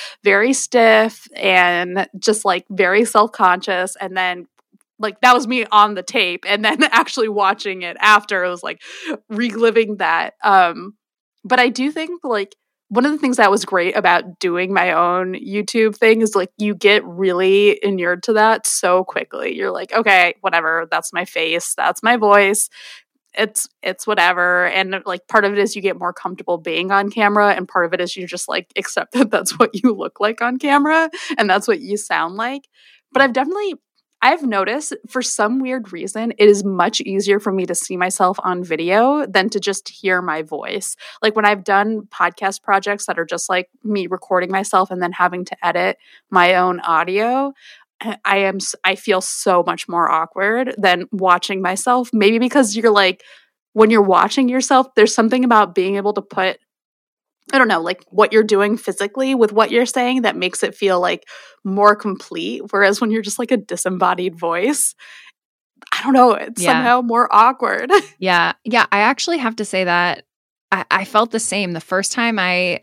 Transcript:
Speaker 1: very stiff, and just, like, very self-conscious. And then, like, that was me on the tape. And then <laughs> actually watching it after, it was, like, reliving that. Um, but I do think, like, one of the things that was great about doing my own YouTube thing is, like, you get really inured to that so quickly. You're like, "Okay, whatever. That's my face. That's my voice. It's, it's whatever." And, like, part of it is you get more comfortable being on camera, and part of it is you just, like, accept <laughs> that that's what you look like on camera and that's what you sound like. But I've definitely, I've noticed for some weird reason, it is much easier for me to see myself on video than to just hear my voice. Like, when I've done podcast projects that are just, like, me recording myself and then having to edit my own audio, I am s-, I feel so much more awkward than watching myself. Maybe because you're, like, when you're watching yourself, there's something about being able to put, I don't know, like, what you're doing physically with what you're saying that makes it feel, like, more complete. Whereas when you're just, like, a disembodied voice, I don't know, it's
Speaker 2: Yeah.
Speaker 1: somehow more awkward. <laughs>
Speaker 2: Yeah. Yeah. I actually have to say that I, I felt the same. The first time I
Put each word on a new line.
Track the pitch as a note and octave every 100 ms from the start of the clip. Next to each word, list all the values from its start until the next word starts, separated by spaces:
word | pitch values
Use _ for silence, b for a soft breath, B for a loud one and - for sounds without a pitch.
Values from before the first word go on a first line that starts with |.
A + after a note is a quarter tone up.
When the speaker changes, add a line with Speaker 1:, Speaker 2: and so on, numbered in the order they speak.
| B B
Speaker 1:
very | G3+ G3 A#3
stiff, | C4+ - B3 A3+ A3 A3 - - -
and | G3 F#3 F3+ F3 F3+ F#3 - F#3+
just, | - G#3 G3+
like, | F3+ -
very | F#3+ F3+ G3+ A#3
self-conscious. | G#3+ G#3+ - F#3 F3+ G3+ F3+ F#3 -
And | F#3+ F#3
then, | F#3 F3+ - _ _ _ _ -
like, | G#3 F#3+
that | B3+
was | B3 A3+
me | B3+ A3
on | G#3 G#3 G3
the |
tape. | F#3 B3 F3+ F3 -
And | G#3 G#3+
then | A3
<laughs> | D4+
actually | E4+ - - A3
watching | G#3 G3 G3+ G3+ F#3
it | F3 E3+
after, | G#3 G#3+ G#3 F#3+
it | F3+
was, | F3
like, | - - B B E4+ A3 -
reliving | G#3+ A#3+ G#3+ A#3 A3 G#3+ G3+
that. | E3 E3 E3 -
Um, | G#3 F#3+ F3 E3+ F#3+ - _ _ _ _ F#3+
but | B3+
I | B3
do | A#3+ C#4
think, | D#4 D#4+ F4 C4+
like, | G#3+ G3+ _ _ _ -
one | G#3+ C#4+
of |
the | D4+
things | C4+ A#3+
that | F#3+
was | G3 -
great | F#3 F3+ G#3
about | F#3+ F3 F#3 E3+
doing | F3+ F3 F#3
my | F#3+ F3+
own | E3 F3 F3+ F#3 F#3
YouTube | G3 G#3 G#3 A#3 A3 G#3+
thing | A3 A3+
is, | A3 G3+
like, | F#3 -
you | G#3
get | F#3 G3+ G#3+ -
really | E3+ F#3+ F3+ F#3+ G3 G#3 -
inured | G3+ F#3+ F3 F3+
to | -
that | G#3+ A3 A3 -
so | - F#3 F3+
quickly. | F3+ - - - - -
You're | G3
like, | F3+ -
"Okay, | A3 A3 F#3 F3 -
whatever. | F#3+ E3+ D#3+ E3 E3
That's | E3 -
my | F3 -
face. | E3+ E3 E3 - -
That's | D#3+ F3+
my | A3 A#3+
voice. | G#3 G3+ G3 G#3+ - B B B B _ _ -
It's, | G#3+ - - _
it's | F3+ F#3 -
whatever." | G3+ F3 F3+ F3+ F3+ F3
And, | F3+ F#3+ F#3+ G3
like, | F3+ -
part | A3 G3+
of |
it | G3+
is | G3 G#3
you |
get | F#3+ -
more | F3
comfortable | F3 F#3 F#3 - E3+
being | E3+ E3 F#3+
on | G3 G3+
camera, | A3 G#3 G#3 G#3
and | F#3 F#3
part | F#3 E3+
of |
it | F3+
is | F3 G3
you | F3+
just, | F3 -
like, | F3 - -
accept | - - -
<laughs> |
that | B3 A3
that's | G#3+ G3 -
what | A3 G3
you | B3
look | G3 - -
like | G#3 A3+
on | A#3+ B3+
camera | D4 C#4 D4 D#4+ D#4+ E4 B C#4
and | G#3
that's | F#3+ G3+
what | F3+
you | F#3 G#3
sound | - D#3+ E3 G3
like. | A#3+ C#4 - b b b _
But | C4
I've | C4+
definitely, | B3 C#4 G4 G#4 D4+ _ _ _ _
I've | B3 E4
noticed | C4+ G3 F#3+ C4+ D4+ - -
for | B3+
some | B3 - G#3+ C4
weird | C4 B3+ G3+
reason, | F3 F#3+ A3 A#3 -
it | G#3
is | G3+ G3
much | F3+ F3 -
easier | F#3+ G3 G3+ G3+
for | G#3
me | F#3+ F3+
to |
see | F3 - F3+
myself | F#3 - F#3 -
on | F#3 F3+ F3+
video | D#3+ E3+ G3+ B3+ D4 C4+
than | G3 F#3
to | G#3+
just | G3+ F#3+ -
hear | - - F3+
my | F3+ D#3
voice. | D#3 D#3 - G3 - - B B
Like, | G#3+ G#3+
when | G#3
I've | G#3
done | F#3 G3 G#3 A3 G#3
podcast | - F3 - G3 G3+
projects | - G3 G3+ G3+ -
that | E3
are | E3
just, | F3 -
like, | F#3 F3+ _
me | G#3+ G#3 F3
recording | F3+ - F3+ F3+
myself | F#3+ G3+ F#3+ G3+
and | F#3
then | F3
having | F3+ F3+ F3+ F#3
to | - F3+
edit | F3 F#3+ - b b _
my | F3+ F3 F#3
own | F3+ F3
audio, | - D#3+ E3+ G3 A3+ C4 C#4 C#4 B B B - A3 G#3+ G3
I | G3
am | F#3+ F#3+
s-, | - -
I | F#3 G3
feel | - F#3
so | - - G3+ F3+ E3+
much | E3+ -
more | E3+ E3
awkward | D#3+ E3 F3+ G3 A#3 C4 G#3+
than | G3 F3+ -
watching | F#3+ F#3 F3 - G3
myself. | F#3 F#3+ B3+ B3 A#3+
Maybe | A3 G3+ A3+
because | B3 D4 A3 G#3+
you're, | A3+
like, | G3+ F#3+ F#3+ b b b _ _
when | G#3+ A3
you're | A3
watching | G3 F3+ G3+ - B3+
yourself, | B3+ - C4 B3+ -
there's | G#3+ -
something | A3 B3+ B3+
about | G#3+ G3 F3
being | F#3 G3
able | G3+
to | G3+
put, | F#3+ G3+ F#3 - _ _ _ _ _ _ _ _ -
I | C4+
don't | A#3+
know, | E3+
like, | E3+ G3 _
what | F#3 G#3
you're | A3
doing | G#3+ G3+ G#3 A3+
physically | - F#3 G3+ C4 C4
with | C4+ G#3+
what | G#3 A3
you're | A#3 A#3+
saying | C4 B3 B3+
that | A3+ F3+
makes | F3+ -
it | G3+ -
feel, | G3 F3+
like, | F3+ F3 B B B B G3
more | G3 G#3 G#3
complete. | G#3 F#3+ - E3+ F3+ A#3 -
Whereas | G3 G3 G3+
when | A3+
you're | A3
just, | G3+ -
like, | A#3
a | B3
disembodied | - F3 F3+ F#3 F3+ F3+ F3+ E3
voice, | E3+ E3+ A#3 D4 - - B B B _ _ _ _ _ -
I | -
don't | C4
know, | C4 B3
it's | G#3 - A#3
Speaker 2:
Yeah. | E3+
Speaker 1:
somehow | - B3 B3
more | A#3+ A#3 A#3+ G#3
awkward. | A#3 B3+ A#3+ - C4 F#4+ -
<laughs> | _
Speaker 2:
Yeah. | F#3 F3 E3+ -
Yeah. | A3+ A#3 -
I | G3+
actually | G#3+ C#4 - E4+
have | A#3 A3+
to | G#3
say | F#3+
that | F3+ F3 F3 - - _ _ _ _
I, | G3 -
I | F#3+ F#3+
felt | G#3+ A#3
the | A3+
same. | - G3+ F#3
The | E3
first | - F#3 G3
time | - A#3 A3
I | F#3 F3+ F3+ -